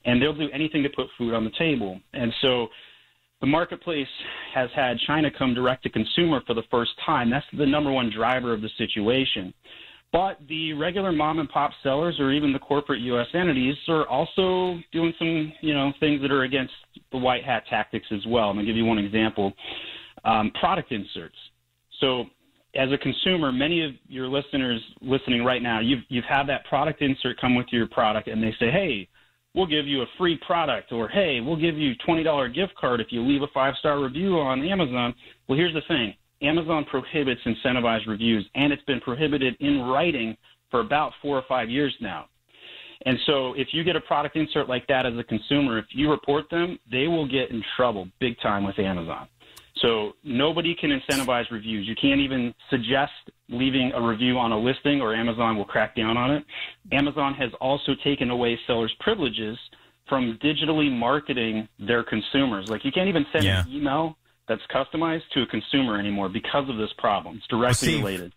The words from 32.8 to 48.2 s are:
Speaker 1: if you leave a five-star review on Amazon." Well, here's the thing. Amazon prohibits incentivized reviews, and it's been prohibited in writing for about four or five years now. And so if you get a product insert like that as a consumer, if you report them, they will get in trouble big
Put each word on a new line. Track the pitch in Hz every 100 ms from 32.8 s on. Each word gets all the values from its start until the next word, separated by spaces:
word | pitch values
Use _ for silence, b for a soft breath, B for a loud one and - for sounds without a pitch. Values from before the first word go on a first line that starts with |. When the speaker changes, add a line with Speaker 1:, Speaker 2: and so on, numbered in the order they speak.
| 135 123
Speaker 1:
if | 110
you | 120
leave | 123 143
a | 139
five-star | 139 135 135 160 143
review | 135 135 196 175
on | 139 131 156
Amazon." | 196 143 123 120 - B B -
Well, | 135
here's | 175
the | 156 -
thing. | 160 110 - _ _
Amazon | 143 165 160 156 143
prohibits | 135 123 160 135 120 123
incentivized | 110 135 123 117 113 107
reviews, | 107 117 110 95 131
and | 143
it's | 143
been | - 123
prohibited | - 123 156 143 131 117
in | 143 143
writing | 123 131 170 139 110 107 b b _
for | 120
about | 107 143 147 -
four | 143 135
or | -
five | 127 113
years | 131 143 -
now. | 107 82 - _ _ B B B B B 127
And | 123 -
so | 139 131
if | 139 131
you | 156 170
get | 156
a |
product | - 156 147 160
insert | 151 156 127
like | 123 -
that | 131 127
as | 117
a |
consumer, | 117 110 - 143 139 113
if | 107
you | 127 151
report | 143 - 143 147
them, | 170 175 - _
they | 123 151
will | 165 143
get | 131 123
in | 117 101 -
trouble | 123 104 92
big | _